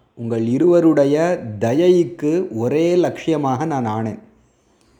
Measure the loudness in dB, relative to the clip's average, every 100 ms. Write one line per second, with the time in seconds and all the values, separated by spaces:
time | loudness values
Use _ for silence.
0 | _ -12 -6 -4 -2 2 4 4 4 4
1 | 2 2 0 -2 -6 -4 -2 2 4 4
2 | 0 -4 -2 -2 -4 -4 -2 0 2 2
3 | 0 -4 -4 -2 -2 -2 -4 -4 -4 -4
4 | -6 -8 -16 _ _ _ _ _ _